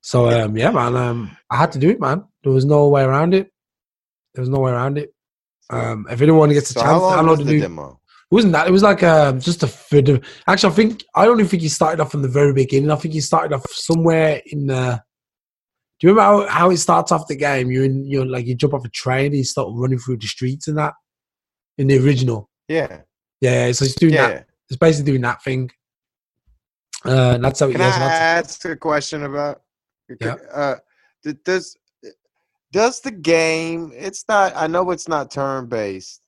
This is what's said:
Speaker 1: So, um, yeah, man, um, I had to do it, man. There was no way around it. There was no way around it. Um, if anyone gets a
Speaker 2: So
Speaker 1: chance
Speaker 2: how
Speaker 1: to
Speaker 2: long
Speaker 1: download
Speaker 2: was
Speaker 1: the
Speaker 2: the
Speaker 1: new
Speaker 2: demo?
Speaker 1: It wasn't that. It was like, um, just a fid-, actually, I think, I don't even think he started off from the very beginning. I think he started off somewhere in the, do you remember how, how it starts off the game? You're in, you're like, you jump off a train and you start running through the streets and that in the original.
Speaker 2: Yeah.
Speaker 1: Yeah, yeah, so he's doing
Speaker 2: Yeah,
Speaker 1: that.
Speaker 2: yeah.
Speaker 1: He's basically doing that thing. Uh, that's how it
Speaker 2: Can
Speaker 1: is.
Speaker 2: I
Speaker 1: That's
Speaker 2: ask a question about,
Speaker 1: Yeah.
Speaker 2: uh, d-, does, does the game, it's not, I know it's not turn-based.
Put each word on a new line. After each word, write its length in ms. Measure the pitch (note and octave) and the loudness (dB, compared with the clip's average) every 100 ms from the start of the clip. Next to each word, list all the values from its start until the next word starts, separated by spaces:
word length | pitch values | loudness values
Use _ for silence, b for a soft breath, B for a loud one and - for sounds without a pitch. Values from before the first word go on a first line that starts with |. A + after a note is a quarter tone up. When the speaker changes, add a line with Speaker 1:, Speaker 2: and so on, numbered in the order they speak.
Speaker 1:
So, 280 | - B2+ A#2 | 0 0 2
um, 260 | A#2 A2 G#2+ | 2 -2 -2
yeah, 140 | C#3 | 0
man, 240 | G3 A#2+ B2 | 0 -2 -2
um, 420 | B2 A#2+ G#2 - _ | -4 -6 -10 -16 _
I 60 | A#2+ | -2
had 160 | E3 | 0
to 40 | C#3 | 2
do 120 | D3+ | 0
it, 100 | B3+ | 0
man. 240 | C#3 E3 - _ | -2 -4 -8 _
There 100 | C#3 | 0
was 100 | C3 C#3 | 0 4
no 220 | D3 D3 | 4 4
way 160 | C#3+ | 4
around 300 | C3 C3+ E3 F#3+ | 2 0 0 0
it. 160 | G3 _ _ _ _ _ _ _ _ | -2 _ _ _ _ _ _ _ _
There 80 | - | -8
was 80 | B2+ | -4
no 100 | C3+ | -2
way 100 | C3 | -2
around 260 | A#2+ C3 C#3+ | -2 -4 -6
it. 160 | D3 _ _ _ _ _ _ | -10 _ _ _ _ _ _
Um, 380 | A#2+ A#2 A2 G#2 | -6 -6 -8 -10
if 120 | A#2+ | 2
anyone 280 | D3+ D#3+ D3+ | 6 6 6
gets 220 | D3 - | 4 0
a 20 | |
Speaker 2:
So 60 | B2 | -2
Speaker 1:
chance 220 | A#2 D#3+ | 2 2
Speaker 2:
how 140 | F#3 F3+ | 2 2
Speaker 1:
to 0 | |
Speaker 2:
long 80 | D#3+ | 2
Speaker 1:
download 40 | |
Speaker 2:
was 80 | D#3 | 2
Speaker 1:
the 60 | C#3+ | 2
Speaker 2:
the 60 | |
Speaker 1:
new 80 | D3+ | 0
Speaker 2:
demo? 400 | F#2 E2 C#2 - _ b _ | -2 -8 -16 -20 _ b _
Speaker 1:
It 20 | |
wasn't 200 | G3+ G#3 | 2 4
that. 120 | D#3 E3 | 2 2
It 40 | |
was 100 | F#3 | 4
like, 220 | G#3 G3 | 4 4
um, 360 | F3 D#3+ D3 C3 | 4 4 4 0
just 200 | C3 E3+ | -4 -2
a 60 | C3 | -4
fid-, 560 | - - D3 C3+ C3 B B - | -6 2 4 4 2 B B -2
actually, 240 | F#3+ G3 | 2 2
I 40 | E3 | 2
think, 280 | A3 A#3 - - | 0 -2 -6 2
I 100 | G#3 | 4
don't 120 | A#3 | 4
even 100 | G3 | 2
think 120 | F3 | 0
he 80 | D#3+ | -4
started 300 | - D#3 E3 | 0 -2 0
off 100 | D3+ | -4
from 100 | D3+ | -4
the 40 | C3+ | -2
very 240 | C3+ C#3+ | 2 2
beginning. 360 | C3+ C3 C3+ D3 | 2 0 0 0
I 60 | D3+ | -2
think 180 | D#3+ | -4
he 60 | D#3 | -6
started 320 | C#3 D#3+ D#3+ | -2 -2 -2
off 160 | C#3 - | -8 -8
somewhere 720 | - - E3 E3 D#3+ D#3 D3 - | -14 -2 0 2 2 2 -2 -8
in 200 | D3 C#3 | -8 -4
the, 360 | C3 B2+ A#2+ _ _ _ _ _ _ _ _ _ _ | -2 -2 -4 _ _ _ _ _ _ _ _ _ _
do 80 | E3+ | 4
you 60 | |
remember 320 | G#3+ G3+ G#3 G3+ | 6 6 4 2
how, 40 | |
how 200 | - F3 | 2 2
it 60 | F3 | 2
starts 340 | - E3+ E3 | 2 0 2
off 160 | E3 - | -2 -4
the 80 | C#3 | -4
game? 340 | C#3+ C3+ B2+ | -2 -2 -2
You're 140 | B2+ C3+ | 0 0
in, 200 | C3+ C#3 | -2 -4
you're 200 | C#3 C3 | -4 -4
like, 220 | B2+ A#2+ | -6 -6
you 80 | B2 | -2
jump 180 | C#3+ | -2
off 120 | C#3 A#2+ | -2 -8
a 40 | |
train 380 | - B2+ B2+ C#3+ | -8 -4 -2 0
and 80 | C#3+ | -2
you 60 | |
start 240 | B2+ - G2+ | -4 -4 -6
running 260 | A#2 B2+ C3 | -4 -4 -4
through 180 | B2+ A#2+ | -4 -8
the 100 | G#2+ | -8
streets 420 | - B2+ C#3 - | -8 -8 -6 -6
and 80 | D3+ | -4
that 160 | D3+ - _ _ _ _ _ _ _ - | -4 -8 _ _ _ _ _ _ _ -4
in 100 | C3+ | 2
the 100 | C3+ | 4
original. 460 | C3 C3 B2+ A2 G#2 _ - | 4 2 0 -4 -10 _ -6
Speaker 2:
Yeah. 320 | D#3+ C3+ D#2+ _ _ _ _ | -4 -4 -10 _ _ _ _
Speaker 1:
Yeah, 260 | B2+ B2 B2 | 0 2 0
yeah, 40 | |
so 100 | B2 C3+ | 0 -2
he's 100 | - | 2
doing 180 | E3 | 2
Speaker 2:
Yeah, 140 | D#3 C3+ | 4 0
Speaker 1:
that. 60 | |
Speaker 2:
yeah. 100 | F#2 _ _ _ | -2 _ _ _
Speaker 1:
He's 80 | C3 | 0
basically 340 | E3 D3 C#3+ | 2 2 -2
doing 100 | C3+ | -2
that 200 | A#2+ - | -2 -6
thing. 260 | - C3 B2+ _ _ _ _ _ _ _ _ _ _ _ _ - - | -6 -6 -8 _ _ _ _ _ _ _ _ _ _ _ _ -12 0
Uh, 320 | C3 B2+ A#2+ | 2 2 2
that's 220 | C3 B2+ | 0 0
how 80 | C#3 | -2
it 60 | |
Speaker 2:
Can 80 | C3 | 2
Speaker 1:
is. 60 | F#3 - | 0 2
Speaker 2:
I 20 | |
Speaker 1:
That's 520 | E3 E3 E3 E3+ E3 - | 0 0 0 0 -4 -12
Speaker 2:
ask 100 | F3 | -12
a 100 | D3+ | -8
question 460 | E3 D3 - D3+ | -4 -4 -4 -8
about, 380 | C#3+ C#3+ D3 - _ _ _ _ _ B2 | -8 -6 -8 -10 _ _ _ _ _ -10
Speaker 1:
Yeah. 160 | - D3 - | -10 -10 -12
Speaker 2:
uh, 240 | D3+ C#3+ B2+ _ _ _ _ | -6 -4 -6 _ _ _ _
d-, 120 | D3+ D3+ - | -12 -10 -4
does, 320 | F#3 - - _ _ - _ _ _ _ _ _ | -4 -4 -20 _ _ -20 _ _ _ _ _ _
does 280 | F#3+ A#3 B3+ | 0 0 -2
the 100 | C#4 | -14
game, 800 | G#3 D#3+ E3 D#3+ D#3+ E3 E3 D#3+ A#2+ | -8 0 2 2 -2 -6 -8 -12 -14
it's 300 | F#3+ G3 - | -14 -14 -2
not, 260 | G#3 F#3+ - | 0 0 -2
I 100 | D#3+ | -4
know 220 | E3+ F#3 | -2 -2
it's 180 | F3 - | -6 -4
not 220 | D#3 C3+ | -6 -6
turn-based. 880 | C#3 C#3 C3+ A#2+ A#2 G#2 F#2+ - - | -6 -6 -6 -8 -6 -6 -8 -16 -20